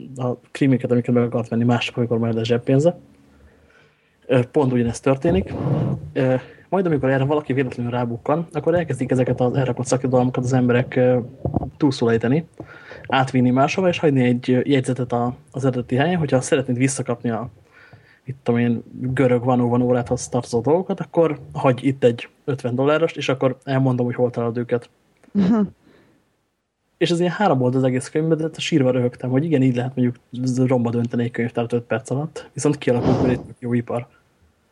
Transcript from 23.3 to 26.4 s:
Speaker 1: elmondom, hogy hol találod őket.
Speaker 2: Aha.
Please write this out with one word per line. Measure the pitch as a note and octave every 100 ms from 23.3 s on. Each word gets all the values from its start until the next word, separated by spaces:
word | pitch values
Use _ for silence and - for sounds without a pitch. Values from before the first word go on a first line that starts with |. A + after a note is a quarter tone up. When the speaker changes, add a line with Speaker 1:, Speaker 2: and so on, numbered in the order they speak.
| C3 C3+ B2
Speaker 1:
elmondom, | - C3 C3+ B2 B2
hogy |
hol | A#2 B2
találod | A#2+ A#2 A#2
őket. | A#2+ A#2+ - _ _ _ _ G3+
Speaker 2:
Aha. | F#3 A3 G3 - _ _ _ _ _ _